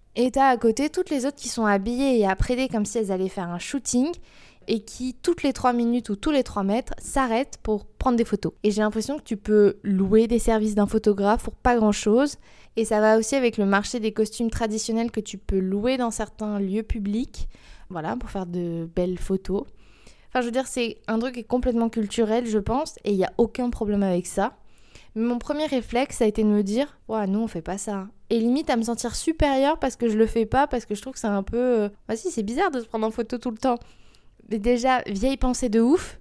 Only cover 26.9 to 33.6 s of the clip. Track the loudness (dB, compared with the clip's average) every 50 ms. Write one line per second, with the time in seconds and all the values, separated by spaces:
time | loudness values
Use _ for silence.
26.9 | -6 -12 _ -6 -4 -4 -2 -2 -2 -2 -2 -4 -6 -8 -8 -8 -8 -8 -6 -6
27.9 | -6 -6 -8 -10 -14 -16 -6 -2 0 2 2 2 2 0 0 0 0 0 0 -2
28.9 | -4 -4 -4 -6 -6 -4 -4 -2 0 2 2 2 4 4 4 2 2 0 -2 -4
29.9 | -2 -2 0 0 2 4 2 2 2 0 0 2 2 2 2 2 0 -4 -4 -6
30.9 | -8 -8 -8 -10 -10 -6 -4 -2 -2 -2 -2 -2 -2 0 0 2 2 2 0 -2
31.9 | -4 -8 _ -8 -8 -6 -6 -4 -4 -4 -4 -4 -2 0 0 0 0 -2 -6 -6
32.9 | -4 -2 -2 -2 -2 -4 -4 -4 -6 -6 -4 -6 -4 -2